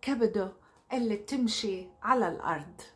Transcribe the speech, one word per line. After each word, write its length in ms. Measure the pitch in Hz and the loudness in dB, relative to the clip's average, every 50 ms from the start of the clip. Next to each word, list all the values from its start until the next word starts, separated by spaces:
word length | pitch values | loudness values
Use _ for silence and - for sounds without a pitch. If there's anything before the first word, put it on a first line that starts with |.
كبده 520 | - - 277 233 226 220 220 214 190 190 - - - - _ - _ _ - | 0 0 2 4 4 4 4 2 -2 -2 -4 -14 -20 -20 _ -20 _ _ -2
اللي 220 | 262 240 226 214 | 0 0 0 0
بتمشي 720 | 202 - - 277 262 247 226 220 - - 214 190 185 185 - - - - | -2 -4 -4 0 0 2 2 0 0 -2 -2 -2 -4 -6 -12 -16 -8 0
على 240 | 208 254 254 220 175 | 2 4 4 4 2
الأرض. 540 | 160 - - - 165 151 147 - - - - - - | 0 -2 -2 -2 -2 -2 -4 -10 -16 -18 -18 -20 -20